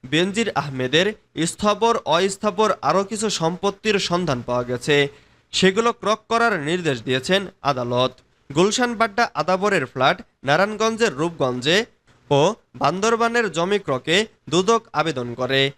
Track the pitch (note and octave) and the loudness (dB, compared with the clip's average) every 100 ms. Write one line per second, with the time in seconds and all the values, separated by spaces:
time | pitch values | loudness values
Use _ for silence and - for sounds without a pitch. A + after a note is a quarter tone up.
0 | C3 D3+ F#3 G3+ A3+ - D3 C3 B2+ D3+ | 0 0 0 0 -2 -2 -4 -4 0 2
1 | F#3+ G#3+ _ - E3 - G#3 G3+ A3+ A3+ | 0 -4 _ -4 -4 0 -2 2 0 0
2 | - D#3+ F#3+ G3 G#3 F#3 G#3+ - C3+ F3 | 0 0 0 -2 -4 0 0 0 0 0
3 | G3 G#3+ G#3+ - E3 F3 G3 G3 A3 G3 | -2 -4 -4 -2 -2 0 -4 -2 -2 0
4 | - F3 F3 B2 B2 B2 B2 B2 - C#3+ | 0 -2 0 -4 -2 -4 -2 -6 2 2
5 | C#3+ - _ _ _ - F#3 F#3+ A#3 A3 | 2 -4 _ _ _ 2 2 2 -2 -2
6 | F#3+ A3 _ A#3 A#3 F#3+ C#3+ F3+ D#3+ B2 | -4 -4 _ 0 0 0 -2 -2 -2 -4
7 | A2 B2+ B2+ F#3 F#3 _ C#3 B2+ A#2+ B2 | -2 -4 0 -2 -2 _ -4 -2 -2 0
8 | B2+ - _ _ _ C#3 G3 G#3+ A#3+ A3+ | 0 -4 _ _ _ 0 2 2 -2 -2
9 | A3+ G3+ A#3 - D3+ F#3 G3+ F#3+ B2+ C3 | -4 -2 -2 -2 -2 0 0 0 -2 0
10 | C3+ F#3 - _ B2+ D#3 G3+ G#3+ A3 A3+ | 0 0 -6 _ 0 2 0 0 -2 2
11 | A3+ C3+ E3+ D#3+ C3+ B2 C3 F#3 A#3+ _ | -2 0 -4 0 -2 0 2 0 0 _
12 | _ _ _ C#3 E3 A3+ _ B2 C#3 F3+ | _ _ _ 4 4 0 _ -2 0 2
13 | G#3+ A#3 A#3 A#3+ G#3+ D3+ F3+ G3+ G3 C3 | 0 2 2 2 0 -2 0 0 -2 -4
14 | D#3 F3 A3 _ - D#3+ F#3+ A3+ - D3+ | 0 0 0 _ -2 0 2 0 0 -2
15 | D#3 C3 A#2+ A#2 B2 C3+ C#3 | -2 -2 -6 -6 -2 0 0